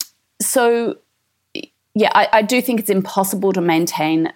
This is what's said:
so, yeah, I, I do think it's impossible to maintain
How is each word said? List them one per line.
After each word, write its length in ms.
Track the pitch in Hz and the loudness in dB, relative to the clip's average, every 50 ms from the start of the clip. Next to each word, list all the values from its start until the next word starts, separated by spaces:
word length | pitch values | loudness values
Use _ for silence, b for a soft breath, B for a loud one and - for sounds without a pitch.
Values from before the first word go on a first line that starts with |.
| - - _ _ _ _ _ - | -16 -16 _ _ _ _ _ -8
so, 560 | - - - 262 240 233 233 233 233 214 - - _ _ _ _ _ _ _ _ _ _ - - - - _ _ _ _ - | -6 -2 0 2 2 2 2 2 0 -4 -6 -8 _ _ _ _ _ _ _ _ _ _ -16 -16 -16 -16 _ _ _ _ -2
yeah, 160 | 214 214 - - | 0 2 4 4
I, 160 | 214 202 - - | 4 4 4 4
I 80 | 220 | 2
do 200 | 214 196 254 247 | 2 2 0 0
think 180 | 247 - 240 220 | 0 0 -2 -2
it's 100 | - - | -2 0
impossible 640 | 196 190 190 - - 196 196 196 - 190 190 196 180 | 0 0 -2 -2 -2 -2 -2 -2 -2 -2 -2 -2 0
to 80 | 185 | 0
maintain 680 | 170 175 165 165 170 170 - - 151 156 160 160 160 - - | 0 0 2 0 0 -2 -2 -2 -2 0 0 0 0 -2 -2